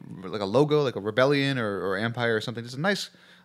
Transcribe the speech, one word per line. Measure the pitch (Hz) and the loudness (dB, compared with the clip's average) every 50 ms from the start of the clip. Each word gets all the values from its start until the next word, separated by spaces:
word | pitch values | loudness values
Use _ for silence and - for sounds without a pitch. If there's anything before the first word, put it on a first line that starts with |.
| - - - - 92 | -16 -16 -14 -14 -10
like | 90 - 107 | -8 -4 -4
a | 101 | -2
logo, | 95 107 131 151 143 151 151 143 | 2 4 4 4 4 4 2 2
like | 127 - | 0 -2
a | 104 | -4
Rebellion | 98 107 104 127 131 143 147 139 139 139 135 127 | -6 -2 2 4 4 4 4 2 2 0 0 0
or, | 113 104 101 92 85 | 0 -2 -2 -2 -2
or | 98 95 95 | -2 -2 0
Empire | 110 117 120 123 120 117 113 | -2 -2 -2 0 0 2 2
or | 110 | 0
something. | 107 127 113 117 117 | 0 -4 -6 -8 -10
Just | 120 127 135 | -10 -8 -2
a | |
nice | 160 202 196 190 - - - - - - - - | 0 0 0 0 -4 -8 -12 -20 -20 -20 -20 -20